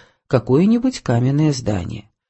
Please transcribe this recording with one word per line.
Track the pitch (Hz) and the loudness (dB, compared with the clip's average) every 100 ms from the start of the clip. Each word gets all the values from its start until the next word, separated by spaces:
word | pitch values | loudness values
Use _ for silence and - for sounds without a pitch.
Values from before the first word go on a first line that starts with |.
| - _ _ | -20 _ _
какое-нибудь | 127 - 131 196 233 254 254 | -2 2 2 4 2 0 -4
каменное | - 117 127 139 156 | -2 0 0 2 0
здание. | 135 113 104 82 76 - _ _ | 0 -4 -4 -6 -10 -16 _ _